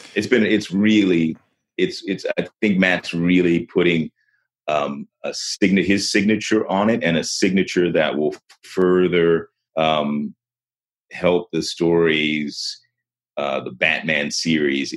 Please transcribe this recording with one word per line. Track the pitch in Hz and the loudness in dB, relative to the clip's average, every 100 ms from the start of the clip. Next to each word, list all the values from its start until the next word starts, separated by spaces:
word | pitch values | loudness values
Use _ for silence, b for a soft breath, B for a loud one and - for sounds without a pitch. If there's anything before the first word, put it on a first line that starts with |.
| - 101 | -8 -4
It's | 107 | 0
been, | 123 | 2
it's | 104 104 - | 2 0 0
really, | 95 107 107 95 85 80 78 _ _ _ - | 0 2 4 4 2 0 -4 _ _ _ -4
it's, | 92 - 175 | -4 -4 -8
it's, | 190 - - | -6 -6 -4
I | 87 - | -6 -2
think | 107 95 | 0 2
Matt's | 92 87 - | 2 0 -2
really | 85 87 90 87 85 85 | -2 2 4 4 2 0
putting, | - 87 85 76 _ _ _ _ _ - | 0 2 2 -2 _ _ _ _ _ -4
um, | 76 71 71 71 _ | -2 -2 -6 -12 _
a | 73 | -10
signa-, | - - - 98 98 | -10 -8 -2 2 2
his | 87 101 - | 2 0 0
signature | 107 101 107 - 107 - | 0 2 0 0 -2 0
on | 95 104 | 0 0
it, | 117 | 0
and | 80 82 | 0 0
a | |
signature | - - 101 95 87 92 87 | -2 -2 0 0 0 0 0
that | 85 76 69 | 2 0 0
will | 76 76 _ - | -4 -4 _ -20
further, | - - 90 90 90 87 82 82 82 _ _ 80 | -10 0 2 4 2 2 2 2 -2 _ _ -2
um, | 78 78 73 73 73 - _ _ _ _ _ _ _ | 0 0 -2 -4 -6 -10 _ _ _ _ _ _ _
help | - 87 90 - | -4 0 0 0
the | 82 | -6
stories, | 80 - 85 85 82 78 76 76 73 - - - _ _ _ _ _ - | -4 -2 2 2 2 2 0 -2 -4 -8 -10 -12 _ _ _ _ _ -8
uh, | 71 67 | -4 -4
the | 62 | -6
Batman | 62 80 76 76 76 73 | -4 -2 -2 -2 -2 -2
series | - 82 80 71 69 67 | -4 0 2 2 -2 -4